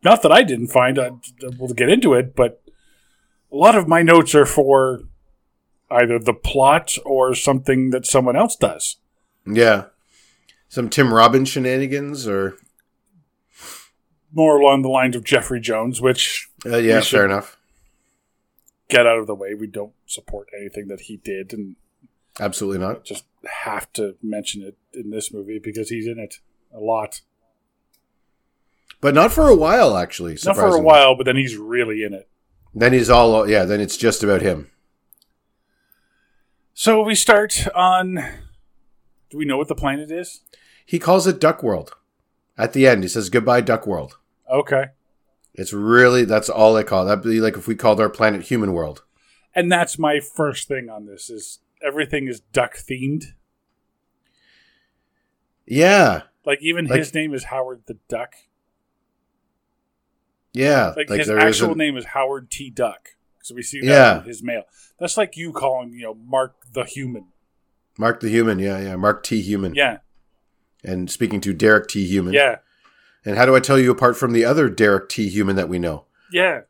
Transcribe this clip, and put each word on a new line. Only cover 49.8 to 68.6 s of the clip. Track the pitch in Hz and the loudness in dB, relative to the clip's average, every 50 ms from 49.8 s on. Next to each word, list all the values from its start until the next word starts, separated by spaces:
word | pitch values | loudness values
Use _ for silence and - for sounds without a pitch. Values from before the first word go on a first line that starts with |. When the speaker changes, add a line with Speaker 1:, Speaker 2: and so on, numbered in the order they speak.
| 175 - - 156 | -2 -4 -4 -4
Speaker 1:
my | 160 151 147 147 | -2 -2 -2 -2
first | 143 - - - 156 147 127 131 - _ | -4 -8 -6 -6 -4 -4 -4 -8 -10 _
thing | 143 131 120 117 | -10 -10 -10 -14
on | 110 107 104 | -18 -20 -20
this, | 104 101 95 - - | -20 -20 -20 -20 -18
is | 117 107 98 - - _ _ _ _ _ - | -18 -18 -18 -18 -20 _ _ _ _ _ -10
everything | 147 139 151 151 - - 147 135 | -8 -6 -6 -6 -4 -6 -6 -6
is | 131 123 113 | -8 -10 -12
duck | _ _ _ 135 120 - - | _ _ _ -2 -2 -2 -4
themed. | - - - 135 127 127 135 147 156 156 - - _ _ _ _ _ _ _ _ _ _ _ _ _ _ _ _ _ _ _ _ _ _ _ _ _ _ _ _ _ _ _ _ _ _ _ _ _ _ _ _ _ _ _ _ _ _ | -16 -14 -12 -10 -8 -6 -6 -8 -8 -10 -14 -20 _ _ _ _ _ _ _ _ _ _ _ _ _ _ _ _ _ _ _ _ _ _ _ _ _ _ _ _ _ _ _ _ _ _ _ _ _ _ _ _ _ _ _ _ _ _
Speaker 2:
Yeah. | - 113 139 160 180 202 202 175 123 92 78 - _ _ _ _ | -6 0 2 4 4 6 6 4 2 2 -2 -8 _ _ _ _
Speaker 1:
Like, | - 139 - 151 | -4 -4 -2 -2
even | 160 170 175 165 | -4 -4 -4 -4
Speaker 2:
Like | 139 123 135 | -2 -2 -2
Speaker 1:
his | 156 143 - | -2 -2 -6
name | 160 156 156 143 | -6 -6 -6 -8
is | 131 - | -10 -10
Howard | - - 135 131 127 127 120 _ | -10 -8 -8 -8 -8 -10 -18 _
the | - 110 95 _ _ | -20 -20 _ _ _
Duck. | - 113 120 - _ _ _ _ _ _ _ _ _ _ _ _ _ _ _ _ _ _ _ _ _ _ _ _ _ _ _ _ _ _ _ _ _ _ _ _ _ _ _ _ _ _ _ _ _ | -10 -10 -10 -12 _ _ _ _ _ _ _ _ _ _ _ _ _ _ _ _ _ _ _ _ _ _ _ _ _ _ _ _ _ _ _ _ _ _ _ _ _ _ _ _ _ _ _ _ _
Speaker 2:
Yeah, | 123 131 143 147 131 113 87 80 | -2 0 2 2 2 2 0 -2
Speaker 1:
Like, | - 151 - | -6 -6 -4
Speaker 2:
like, | 104 104 | -2 -4
Speaker 1:
his | 101 101 | -2 -2
Speaker 2:
there | 107 107 | 2 2
Speaker 1:
actual | 110 110 110 - 117 110 | 4 4 4 2 0 -2
Speaker 2:
isn't | - 160 | 0 -2
Speaker 1:
name | 156 151 139 | -4 -4 -4
is | 127 110 | -8 -12
Howard | - - 139 135 135 139 135 127 _ | -8 -6 -4 -4 -4 -6 -10 -12 _
T. | - - 139 131 | -16 -16 -16 -16
Duck. | 113 - 123 110 - - _ _ _ _ _ _ _ _ _ | -8 -6 -6 -6 -6 -10 _ _ _ _ _ _ _ _ _
So | - 120 | -18 -16
we | 120 113 | -14 -14
see | - - 139 | -12 -12 -6
that | 123 | 0
Speaker 2:
Yeah. | 131 143 139 131 117 95 82 | 4 6 6 6 6 4 2
Speaker 1:
in | 82 | -4
his | 113 120 107 - | -14 -18 -14 -10
mail. | 120 120 113 - _ _ _ _ _ _ _ | -10 -10 -10 -10 _ _ _ _ _ _ _
That's | 175 170 - | -10 -8 -4
like | - 214 - - | -4 -4 -4 -6
you | 160 165 170 151 | -14 -14 -12 -10
calling, | - 131 135 131 127 123 120 117 | -6 -4 -4 -4 -6 -10 -12 -18
you | 120 120 | -16 -14
know, | 113 110 | -14 -14
Mark | 110 113 123 131 131 131 127 _ _ _ _ 117 | -16 -14 -6 -4 -4 -4 -4 _ _ _ _ _
the | 131 120 | -10 -10
Human. | - - 139 135 127 123 110 95 90 _ _ _ _ _ _ _ _ _ _ _ _ _ - | -10 -10 -12 -12 -12 -12 -14 -16 _ _ _ _ _ _ _ _ _ _ _ _ _ _ -4
Speaker 2:
Mark | 107 117 - - | -2 -2 -2 -2
the | - 113 | -4 -2
Human, | 107 117 117 113 104 | 0 0 0 0 0
yeah, | 92 | -2